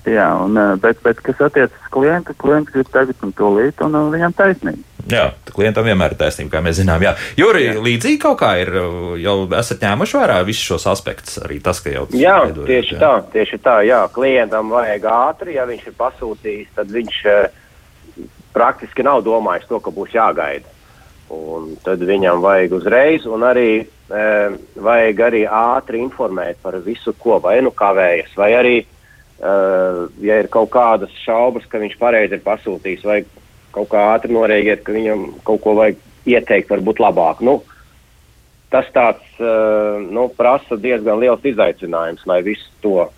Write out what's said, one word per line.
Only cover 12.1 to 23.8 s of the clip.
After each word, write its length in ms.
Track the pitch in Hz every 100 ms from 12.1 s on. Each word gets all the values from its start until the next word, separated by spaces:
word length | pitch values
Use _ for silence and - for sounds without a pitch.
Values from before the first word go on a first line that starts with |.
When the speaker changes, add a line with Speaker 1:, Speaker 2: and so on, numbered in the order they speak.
| - 294 190
Speaker 2:
veidojot, 300 | 131 76 -
Speaker 3:
tieši 300 | 127 110 82
Speaker 2:
jā. 20 |
Speaker 3:
tā, 140 | 151 117 -
tieši 340 | 110 104 110
tā, 160 | 131 113
jā. 200 | 107 123 95
Klientam 680 | - 135 131 107 110 110
vajag 320 | 120 113 104 107
ātri, 480 | 117 127 - 180
ja 80 | 139
viņš 220 | 123 113 113
ir 80 |
pasūtījis, 800 | 95 123 - 120 104 110 104 98
tad 180 | - 101
viņš, 300 | 110 107 -
ā, 160 | 104 101 - - _ - _ _ - - - - -
praktiski 540 | 107 120 135 113 -
nav 200 | 131 139
domājis 440 | 107 113 104 87 -
to, 120 | 113
ka 120 | 101
būs 220 | 82 92
jāgaida. 540 | 113 107 80 76 71 - - - - - - -
Un 420 | 80 80 82 80 76
tad 260 | 92 92
viņam 380 | 87 98 95 87
vajag 320 | 95 95 90
uzreiz, 480 | 92 90 120 147 160
un 180 | 117 113
arī, 420 | 123 123 117 110